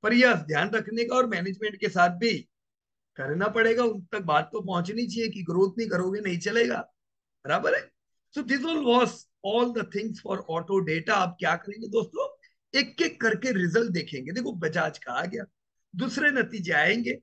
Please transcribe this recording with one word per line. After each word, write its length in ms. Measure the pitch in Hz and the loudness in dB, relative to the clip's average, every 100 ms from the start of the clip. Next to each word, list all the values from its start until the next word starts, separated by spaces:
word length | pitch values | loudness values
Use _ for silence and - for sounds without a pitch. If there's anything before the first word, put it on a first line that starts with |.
पर 100 | 214 | 4
यस, 300 | 240 254 185 151 | 6 6 6 0
ध्यान 220 | 151 190 | 0 2
रखने 360 | 226 208 226 233 | -2 -4 -2 0
का 100 | 254 | 2
और 120 | 247 | 2
management 520 | 185 185 190 214 196 | 0 -4 -4 -6 -4
के 100 | 214 | -2
साथ 280 | 185 175 175 | 4 4 4
भी 140 | 226 156 - _ _ _ _ _ _ - | 0 0 -6 _ _ _ _ _ _ -10
करना 300 | 135 160 208 | -4 0 0
पड़ेगा, 360 | 220 226 226 | 2 2 2
उन 180 | 240 208 - | 0 -2 -6
तक 100 | 214 | -6
बात 260 | 170 151 160 | 2 2 2
तो 80 | 220 | -6
पहुंचनी 460 | 190 175 175 220 240 | -2 -2 -2 -4 -4
चाहिए 220 | 226 226 | -2 -4
कि 140 | 208 | -4
growth 340 | 165 170 196 208 | -2 2 2 2
नहीं 100 | 226 | -2
करोगे 320 | 175 185 202 | 0 -2 -2
नहीं 160 | 202 175 | -4 -4
चलेगा, 400 | 202 226 240 - - _ _ _ _ _ 139 | 0 2 2 0 -6 _ _ _ _ _ -2
बराबर 300 | 170 - - | 0 2 0
है? 140 | - _ _ _ _ - | -2 _ _ _ _ -10
So 80 | |
this 220 | - 269 302 | -2 -2 0
all 180 | 320 262 | -2 4
was 300 | 247 247 - - _ | 4 4 -2 -20 _
all 300 | 196 220 240 | -2 0 0
the 100 | 233 180 | -2 -6
things 340 | 202 220 - | -6 -6 -8
for 160 | 202 196 - | -6 -6 -4
auto 300 | 165 165 196 165 | -6 0 0 0
data। 260 | 160 165 | -2 2
आप 240 | 208 180 175 | 2 0 0
क्या 160 | 165 170 | -2 -2
करेंगे 320 | - 214 226 | -4 -10 -2
दोस्तों, 400 | 226 196 349 554 - _ _ _ | -2 -2 -4 -6 -8 _ _ _
एक 280 | 269 277 - | -2 -2 0
एक 180 | 330 - | -2 0
करके 300 | 226 214 254 | 0 0 0
result 380 | 196 175 196 233 | 2 2 2 2
देखेंगे। 400 | 170 - 139 131 | -2 -4 -8 -8
देखो 220 | 190 262 196 | -6 -6 -4
बजाज 400 | 165 170 156 - | -2 -2 -2 -6
का 160 | - | -8
आ 120 | 123 170 | -6 -4
गया, 200 | 226 196 _ _ _ _ | -8 -12 _ _ _ _
दूसरे 380 | 180 254 - 294 | -6 -4 2 2
नतीजे 420 | 269 226 214 175 | 2 -2 -4 0
आएंगे। 440 | 151 160 226 233 247 | 2 4 2 -2 -6